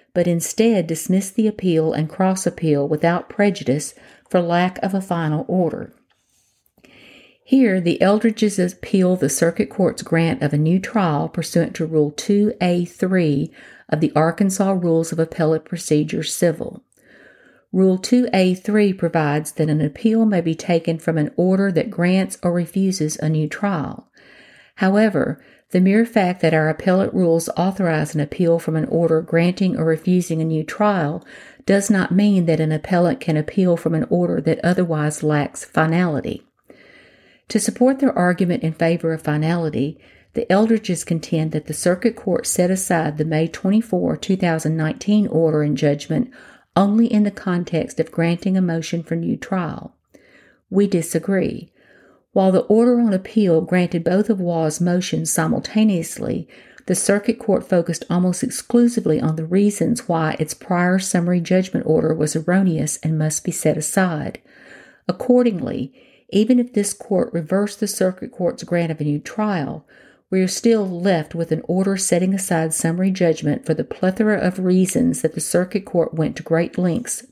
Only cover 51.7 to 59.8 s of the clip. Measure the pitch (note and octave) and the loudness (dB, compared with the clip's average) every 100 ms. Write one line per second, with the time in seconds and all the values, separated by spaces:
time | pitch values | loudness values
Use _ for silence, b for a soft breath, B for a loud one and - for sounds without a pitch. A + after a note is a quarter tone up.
51.7 | b b b b b b G3 F#3+ F#3 - | b b b b b b 2 4 4 4
52.7 | G#3+ A#3+ A#3+ A3+ F#3+ F#3+ A3 G3 D#3+ D#3+ | 4 4 4 2 0 0 2 4 2 2
53.7 | F3+ F3 E3+ E3 F#3 G#3 G3+ F3 E3 D#3+ | 0 0 2 2 4 2 0 0 0 -2
54.7 | D#3 F3 F3+ F3+ D#3+ D#3+ - D#3+ D#3 - | 0 0 0 0 -4 -2 -2 0 -2 -2
55.7 | G#3+ A3 F3+ E3 - - - - B B | 2 2 2 -4 -6 -6 -6 -8 B B
56.7 | B - F3+ - G3+ G3+ - - F#3 - | B -4 -2 0 0 0 -2 -2 -2 0
57.7 | F3 E3+ E3 - F3 F3+ F3 - - - | 0 0 -6 -2 0 0 -2 -6 -6 0
58.7 | A#3+ A#3+ A#3 F#3 D#3 D#3 D#3+ D#3+ F#3+ G3+ | 2 4 2 0 0 0 -4 0 2 2
59.7 | G3+ | 2